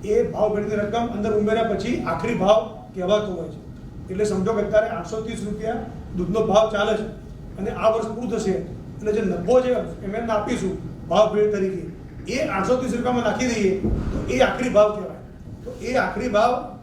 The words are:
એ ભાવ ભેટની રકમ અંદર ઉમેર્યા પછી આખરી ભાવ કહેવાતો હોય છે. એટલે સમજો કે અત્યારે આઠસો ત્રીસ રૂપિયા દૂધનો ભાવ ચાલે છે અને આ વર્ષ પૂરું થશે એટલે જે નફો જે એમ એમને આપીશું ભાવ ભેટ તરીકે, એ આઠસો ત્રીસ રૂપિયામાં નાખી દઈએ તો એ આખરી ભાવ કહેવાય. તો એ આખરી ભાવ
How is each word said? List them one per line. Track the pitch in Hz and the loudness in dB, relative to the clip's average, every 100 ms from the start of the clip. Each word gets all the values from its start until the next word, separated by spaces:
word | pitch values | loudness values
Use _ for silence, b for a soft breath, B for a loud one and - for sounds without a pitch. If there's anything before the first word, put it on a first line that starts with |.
એ | 202 220 | 2 2
ભાવ | 240 156 208 208 | 2 0 0 0
ભેટની | 208 208 | -2 -2
રકમ | 208 233 233 | 0 -2 -2
અંદર | 208 214 208 | -2 0 2
ઉમેર્યા | 208 220 | 2 2
પછી | 220 196 233 - | 2 0 -2 -2
આખરી | 165 - 156 175 | -2 -2 -2 2
ભાવ | 185 220 220 - - | 6 6 4 -10 -12
કહેવાતો | 190 180 214 208 | -6 2 2 2
હોય | 175 160 | -6 -8
છે. | - - - - - - | -10 -14 -14 -14 -14 -8
એટલે | 185 208 | -2 0
સમજો | 185 185 | 0 0
કે | 208 | 0
અત્યારે | 208 214 226 | 2 2 2
આઠસો | - - 220 | -4 -6 -6
ત્રીસ | 226 233 202 | -6 -8 -6
રૂપિયા | 202 220 - - - - 175 | -4 -4 -4 -6 -12 -8 -4
દૂધનો | 180 214 | 0 0
ભાવ | 196 202 220 | 6 6 6
ચાલે | 208 220 214 | 2 2 0
છે | 214 - - - - - | -2 -10 -14 -14 -14 -6
અને | 202 | -6
આ | - 220 | 2 2
વર્ષ | 226 220 | 2 -2
પૂરું | 220 247 | -4 -4
થશે | 220 190 | -2 0
એટલે | 185 - - - - 208 | -2 -4 -10 -12 -6 -2
જે | 214 | 0
નફો | 196 175 170 254 | 0 -2 4 4
જે | 254 233 175 - | 4 0 -2 -8
એમ | 196 214 | -6 -6
એમને | 233 | 0
આપીશું | 208 - 240 185 - - - - | -2 0 -2 -2 -4 -8 -12 0
ભાવ | 170 214 | 4 4
ભેટ | 208 208 | 6 2
તરીકે, | 202 190 185 160 - - - - | 2 -2 -2 -8 -12 -14 -12 -6
એ | 254 311 | -2 -2
આઠસો | 196 190 254 | -2 2 2
ત્રીસ | 254 | 2
રૂપિયામાં | 240 247 240 | 0 0 2
નાખી | 214 202 247 | 0 0 0
દઈએ | 214 196 185 | 2 2 2
તો | 220 - - - - | 0 0 0 -2 -2
એ | 247 | 4
આખરી | 247 - 247 | 4 4 2
ભાવ | 208 214 | 6 6
કહેવાય. | 214 185 - - - - - | 4 -6 -10 -16 -16 -16 -12
તો | 233 254 | -12 -8
એ | 220 254 | -2 0
આખરી | - 202 247 | 0 -2 0
ભાવ | 202 233 254 - - | 4 4 2 -4 -14